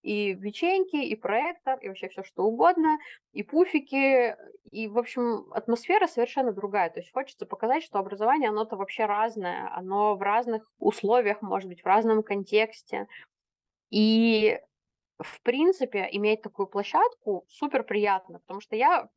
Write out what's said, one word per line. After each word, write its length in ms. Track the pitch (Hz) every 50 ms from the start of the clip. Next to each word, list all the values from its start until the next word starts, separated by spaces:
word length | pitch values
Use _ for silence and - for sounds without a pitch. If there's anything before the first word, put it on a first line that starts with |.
и 320 | - - 208 208 208 202 190
печеньки, 600 | 190 196 208 214 - 339 349 381 381 370 370 -
и 200 | 294 269 - 214
проектор, 600 | 214 - - 202 233 285 339 349 _ _ 262 262 254
и 80 | - 202
вообще 200 | 190 - - 185
все, 140 | - - 196
что 200 | - _ - 190
угодно, 540 | 220 226 240 302 349 370 339 311 311 311 302 - - - _ _ _
и 100 | _ -
пуфики. 920 | 208 - - 320 370 370 - 294 269 _ 269 269 277 269 269 254 240 226 - _ - - - - _ -
И, 160 | - 208 220 208
в 100 | 202 240
общем, 480 | 233 233 - 254 240 240 226 - - -
атмосфера 540 | - 220 - - 233 233 - - 349 427 - -
совершенно 440 | - 233 240 247 - 277 262 240
другая. 380 | 196 190 202 196 196 202 175 165
То 100 | - -
есть 120 | 175 _
хочется 340 | _ 247 269 - - _ 190
показать, 360 | _ - - - 226 262 320 320
что 140 | - - 202
образование, 500 | 190 196 202 196 214 - 190 214 208 214
оно-то 260 | 214 214 226 220 214
вообще 300 | 190 196 196 - - 220
разное, 640 | 208 208 208 220 233 226 220 185 180 180 - - - -
оно 420 | 185 185 185 190 202 214 214 208
в 60 | 185
разных 480 | 196 202 208 233 247 240 226 220 220 _ _ _
условиях, 640 | - 208 214 - - 196 233 247 226 202 208 208
может 260 | 208 190 190 190 190 185
быть, 120 | 175 -
в 40 | _
разном 360 | 185 190 214 226 226 220 220
контексте. 840 | 214 - 202 202 190 - 208 214 220 220 - - - _ - - 202 _ - - - _ _ _ _ _ _ _ _ _ _ _ _ _
И, 680 | - 208 214 220 226 226 226 233 226 214 220 214 - - _ _ _ _ _ _ _ _ _ _ _ _
в 220 | - - - -
принципе, 680 | _ 240 240 277 320 359 370 - 262 254 - 202 190 -
иметь 300 | - 202 208 214 214 214
такую 260 | - 208 _ - 196 190
площадку 760 | - 202 202 - - 320 415 494 - _ _ 214 196 180 _ _
супер 360 | _ - 294 285 269 254 220
приятно, 560 | - 196 208 208 202 196 190 185 - 165 175
потому 200 | _ _ 185 202
что 160 | - _ -
я 320 | 220 254 320 359 - - - _